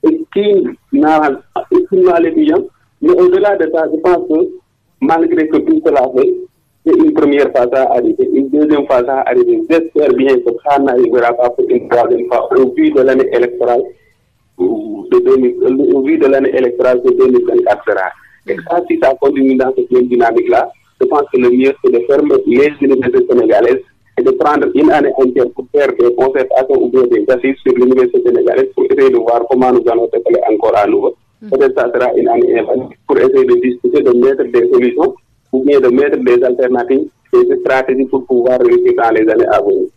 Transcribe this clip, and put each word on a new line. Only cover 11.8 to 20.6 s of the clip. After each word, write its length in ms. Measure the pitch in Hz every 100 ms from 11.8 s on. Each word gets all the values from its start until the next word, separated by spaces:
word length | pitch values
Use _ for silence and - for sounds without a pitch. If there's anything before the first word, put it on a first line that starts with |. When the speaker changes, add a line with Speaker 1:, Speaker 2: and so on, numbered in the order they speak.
| -
Speaker 1:
troisième 360 | - - - -
fois 200 | - - 127
au 160 | 127 147
vu 140 | 156
de 100 | 147
l'année 260 | 131 131 131
électorale, 480 | 123 120 - 120 120 - - _ _ _ _ _ _
ou 480 | 90 113 110 104 -
de 80 | -
deux 180 | 359 131
mille, 180 | 123 - - 135 143
au 80 | 139
vu 140 | 135 160
de 80 | 139
l'année 220 | 135 135 -
électorale 460 | 123 120 127 123
de 80 | 127
deux 160 | 123 131
mille 180 | 123 120
vingt-quatre 380 | 120 - 104 -
sera. 240 | 98 92 - _ _ -
Et 80 | - 165
ça, 140 | 175 180
si 80 | 165
ça 120 | 135 131
continue 360 | 139 139 135 127
dans 140 | 131 131
cette 160 | 123
même 160 | 127 123
dynamique-là, 600 | 120 117 117 113 117